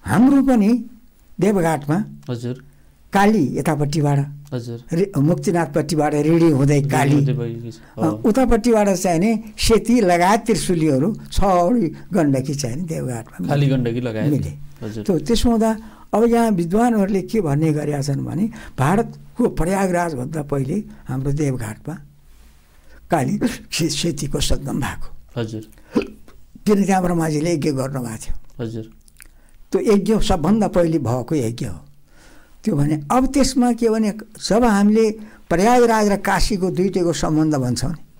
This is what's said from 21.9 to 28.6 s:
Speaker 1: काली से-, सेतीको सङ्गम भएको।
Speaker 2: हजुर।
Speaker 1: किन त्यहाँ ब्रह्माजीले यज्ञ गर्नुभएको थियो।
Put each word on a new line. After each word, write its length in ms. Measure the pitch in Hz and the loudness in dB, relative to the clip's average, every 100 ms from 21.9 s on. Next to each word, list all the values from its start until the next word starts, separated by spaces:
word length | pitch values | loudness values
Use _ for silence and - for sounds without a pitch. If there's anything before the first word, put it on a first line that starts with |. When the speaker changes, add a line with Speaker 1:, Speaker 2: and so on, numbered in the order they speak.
| 165 - - - - - - _ - - - - | -14 -16 -20 -20 -20 -20 -20 _ -20 -20 -20 -4
Speaker 1:
काली 280 | 165 131 208 247 - - | -2 -2 -2 -4 -6 -10
से-, 180 | - 156 | -4 -4
सेतीको 500 | 143 170 - 139 147 | -2 -4 -4 -6 -2
सङ्गम 400 | 139 - 139 - | 0 -2 -2 -4
भएको। 600 | 123 - - - - - | -6 -6 -10 -10 -12 -8
Speaker 2:
हजुर। 200 | 113 110 - - - - - - - - - - - | -8 -8 -14 -20 -6 -4 -4 -12 -20 -20 -20 -6 0
Speaker 1:
किन 200 | 202 185 | 2 4
त्यहाँ 180 | 190 | 2
ब्रह्माजीले 500 | 180 175 160 151 160 | 2 0 0 -2 -2
यज्ञ 180 | 170 147 | -2 -2
गर्नुभएको 460 | 135 131 143 120 110 | -2 -4 -6 -8 -10
थियो। 460 | - - - - | -6 -6 -6 -12